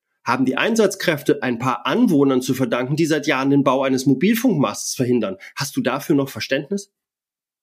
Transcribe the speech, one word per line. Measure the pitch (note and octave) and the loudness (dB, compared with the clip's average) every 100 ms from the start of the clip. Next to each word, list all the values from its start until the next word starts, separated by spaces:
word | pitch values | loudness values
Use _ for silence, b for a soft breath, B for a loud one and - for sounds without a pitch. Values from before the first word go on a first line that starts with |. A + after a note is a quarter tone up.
| _ _ | _ _
haben | - B2+ C3 | -2 0 0
die | B2+ | 0
Einsatzkräfte | F#3 A3+ F#3+ - F3+ D3 - - | 0 2 2 0 -2 -2 0 0
ein | B2+ A#2 | 0 -2
paar | B2+ A#2+ C3 | -2 -2 0
Anwohnern | F#3+ A#3+ C#3+ C#3 B2+ | 2 4 4 4 2
zu | B2+ | 0
verdanken, | C3 A#2+ B2 B2+ D3+ | -2 0 -2 -2 -2
die | D#3 | 0
seit | D3+ C#3 | 0 0
Jahren | C3 C#3 | 0 2
den | C#3+ | 2
Bau | C3+ C3 | 4 2
eines | C3 C3 C#3 | 0 0 2
Mobilfunkmasts | C3 G3 A3+ C4+ D#3+ G#2+ G#2 - | 2 2 2 0 0 -2 -4 -8
verhindern. | - B2 B2 G2+ F#2 B | -4 0 0 -2 -8 B
Hast | - C#3 C3+ | -8 -6 -4
du | |
dafür | A#2+ C#3 - C#3+ | -2 -2 0 0
noch | C3+ | 0
Verständnis? | A2 - C3+ D#3+ G3+ - _ _ _ _ _ _ _ | -6 -6 -4 -4 -8 -10 _ _ _ _ _ _ _